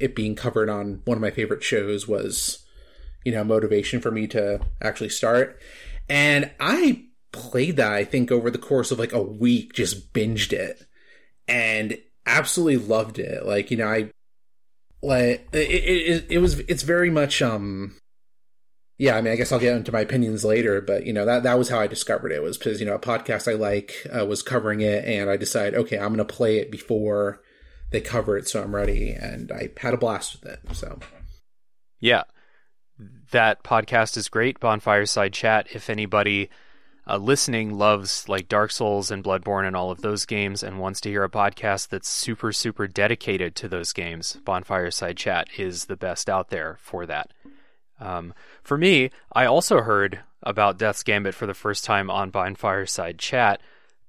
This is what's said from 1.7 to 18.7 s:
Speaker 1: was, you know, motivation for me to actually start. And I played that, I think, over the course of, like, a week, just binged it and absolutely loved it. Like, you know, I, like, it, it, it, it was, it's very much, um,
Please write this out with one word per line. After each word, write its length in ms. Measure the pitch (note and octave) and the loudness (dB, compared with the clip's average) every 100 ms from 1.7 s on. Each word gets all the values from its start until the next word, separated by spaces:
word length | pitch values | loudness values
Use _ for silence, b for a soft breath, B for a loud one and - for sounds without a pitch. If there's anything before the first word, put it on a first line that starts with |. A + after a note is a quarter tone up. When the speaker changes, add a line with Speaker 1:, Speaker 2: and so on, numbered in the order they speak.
| A2+ G2+ G#2 A2 | 0 0 -2 -2
Speaker 1:
was, 560 | G#2 G#2 G2 - - b b b b b b - | -2 -2 -4 -4 -8 b b b b b b -4
you 60 | |
know, 120 | A2 | -2
motivation 560 | G#2+ A2 G#2+ G#2 G2+ B2 | 2 2 4 2 2 -2
for 100 | A#2 | -2
me 160 | A2 G#2+ | -2 -2
to 300 | A2+ G2+ G2+ - - | -2 0 0 -4 -4
actually 300 | A2 - G#2+ | -6 -4 -6
start. 500 | - A2+ A#2+ C3+ - B B B B - | -2 2 4 2 -2 B B B B -2
And 420 | C#3+ D3 C#3+ C#3+ - | 2 4 4 0 -2
I 440 | C#3+ D4 E4 - - _ _ | 0 4 4 2 -4 _ _
played 460 | - - B2+ D3+ C#3+ | -16 -4 0 0 2
that, 160 | A2 | 2
I 120 | G#2 | 2
think, 280 | G2+ C3+ A#2+ | 0 2 4
over 180 | B2 A#2 | 2 2
the 60 | A#2 | -2
course 340 | - C#3 A#2+ | 0 2 2
of, 80 | A#2+ | 0
like, 140 | A#2 | 0
a 80 | A#2 | -2
week, 540 | G2 G#2+ A#2+ A#2+ - | -2 2 4 4 0
just 400 | - G2 G2 - | -2 -2 -4 -4
binged 400 | - A2 A2 - | -2 0 0 -2
it 320 | G2 F#2 - - b b b b b - | -2 -4 -8 -16 b b b b b -2
and 520 | B2 A2+ A2 G#2+ G#2+ - _ | 0 2 0 -2 -6 -12 _
absolutely 540 | - C3+ D3 - E3 C3 G#2 | 2 2 2 2 4 4 4
loved 320 | A2 A2 A2+ | 2 0 -4
it. 260 | - - | -6 -4
Like, 260 | - G#2 G2+ | 0 0 0
you 60 | A#2+ | 0
know, 120 | G#2+ | 2
I, 220 | A2 G#2+ - - - - - - - - - | 0 -2 -8 -20 -20 -20 -20 -20 -20 -20 -8
like, 440 | C#3+ B2+ B2 A#2+ - | 0 4 4 2 -2
it, 60 | D#3 D3 | 0 2
it, 160 | F3 | 2
it, 420 | C3 F3+ E3 E3+ - | 2 2 2 0 2
it 80 | E3+ | 4
was, 220 | F3 D3 | 4 2
it's 240 | - C#3+ | -2 -2
very 260 | C#3 E3+ F3 | 2 2 4
much, 320 | D#3 C#3 - | 4 2 2
um, 560 | B2+ A2 G2+ G2 G2 - - - - - - - - | 0 0 -4 -6 -8 -12 -20 -20 -20 -20 -20 -20 -20